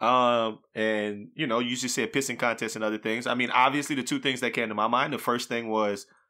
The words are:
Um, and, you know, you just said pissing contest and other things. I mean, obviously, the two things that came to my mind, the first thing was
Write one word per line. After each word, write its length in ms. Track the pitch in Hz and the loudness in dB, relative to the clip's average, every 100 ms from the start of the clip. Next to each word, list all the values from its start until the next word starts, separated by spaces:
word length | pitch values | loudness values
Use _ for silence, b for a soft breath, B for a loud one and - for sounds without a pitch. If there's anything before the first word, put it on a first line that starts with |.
| 113 | 4
Um, 540 | 127 123 120 113 110 _ - | 6 6 4 0 -4 _ -2
and, 540 | 110 107 104 104 104 - | 0 0 -2 -6 -10 -6
you 120 | 151 | -2
know, 120 | 113 | 0
you 160 | 120 123 | 0 -2
just 180 | 127 123 | -2 -2
said 160 | 113 | 0
pissing 260 | 139 135 120 | -2 -2 -2
contest 380 | 123 110 110 110 | -2 -2 -4 -4
and 80 | |
other 140 | 107 107 | -2 -2
things. 300 | 110 113 120 | -2 -2 -2
I 60 | 123 | -2
mean, 140 | 120 | 2
obviously, 440 | 123 131 143 143 143 | 4 4 2 -2 -4
the 80 | |
two 160 | 123 143 | -2 -2
things 220 | 135 127 | -2 -2
that 100 | 120 | -2
came 160 | 123 113 | -2 -2
to 60 | 107 | 0
my 120 | 110 | 2
mind, 260 | 120 151 | 2 0
the 60 | 120 | -2
first 280 | - 120 - | -2 -2 -2
thing 220 | 120 113 | -4 -2
was 360 | 110 104 101 - b | 0 0 -2 -8 b